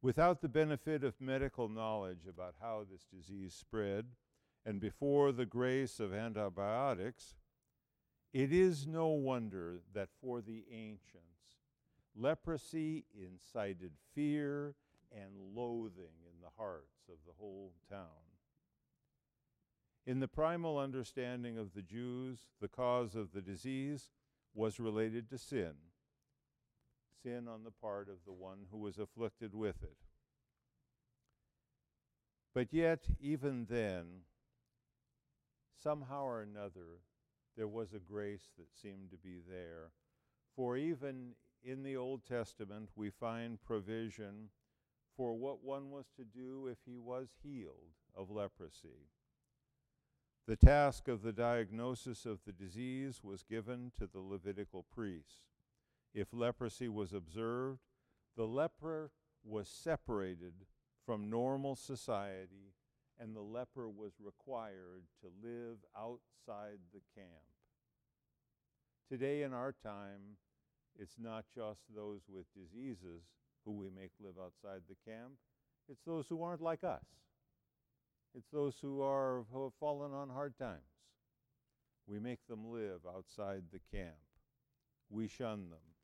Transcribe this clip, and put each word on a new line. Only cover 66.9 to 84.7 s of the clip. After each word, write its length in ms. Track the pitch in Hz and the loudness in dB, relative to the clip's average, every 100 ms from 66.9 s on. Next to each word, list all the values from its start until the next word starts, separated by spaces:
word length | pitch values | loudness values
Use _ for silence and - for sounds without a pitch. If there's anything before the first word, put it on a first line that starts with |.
the 100 | 98 _ - | -20 _ -20
camp. 120 | 92 82 73 71 _ _ _ _ _ _ _ _ _ _ _ _ _ _ _ | -18 -20 -20 _ _ _ _ _ _ _ _ _ _ _ _ _ _ _ _
Today 360 | 131 135 147 | -2 0 2
in 100 | 143 | 0
our 200 | 127 131 123 | -2 -4 -4
time, 540 | 110 101 101 101 98 104 _ _ _ _ _ - | -8 -8 -10 -12 -16 -20 _ _ _ _ _ -16
it's 220 | 98 - | -16 -10
not 260 | 117 110 107 | -8 -8 -8
just 280 | - 110 104 - 107 | -6 -6 -6 -12 -10
those 260 | 104 104 92 | -8 -8 -10
with 180 | 95 87 101 | -14 -14 -16
diseases 640 | 90 101 135 104 92 85 82 _ _ _ | -18 -12 -10 -10 -10 -14 -18 _ _ _
who 80 | - | -10
we 180 | 104 98 | -8 -8
make 220 | 95 95 _ | -10 -16 _
live 160 | 101 87 | -16 -12
outside 380 | 92 - 101 95 85 | -12 -12 -12 -12 -12
the 80 | 95 - | -18 -14
camp. 240 | 110 120 139 _ _ _ _ _ | -14 -14 -18 _ _ _ _ _
It's 140 | 135 - | -16 -4
those 220 | 165 139 | -4 -2
who 140 | 165 | -4
aren't 200 | 170 175 | -4 -2
like 220 | 165 160 | -2 0
us. 220 | 185 95 - - _ _ _ _ _ _ _ _ _ _ _ | -2 -4 -6 -20 _ _ _ _ _ _ _ _ _ _ _
It's 160 | 131 107 | -20 -4
those 260 | 147 143 127 | 2 2 0
who 200 | 143 139 | -4 0
are, 420 | 135 139 135 127 110 | 2 4 2 0 -2
who 140 | 127 135 | -4 -6
have 80 | - | -4
fallen 340 | 151 147 143 | -2 -2 -4
on 160 | 139 139 | -6 -6
hard 280 | 131 143 - | -4 -6 -4
times. 220 | 127 85 67 _ _ _ _ _ _ _ _ _ _ _ - | -6 -6 -12 _ _ _ _ _ _ _ _ _ _ _ -8
We 100 | 104 | -6
make 220 | 117 123 _ | -4 -6 _
them 240 | 113 110 | -10 -6
live 300 | 117 104 92 87 | -4 -4 -4 -8
outside 580 | 92 90 - 101 98 87 | -10 -10 -6 -4 -4 -6
the 100 | 92 - | -14 -8
camp. 220 | 104 87 78 73 _ _ _ _ | -6 -6 -10 _ _ _ _ _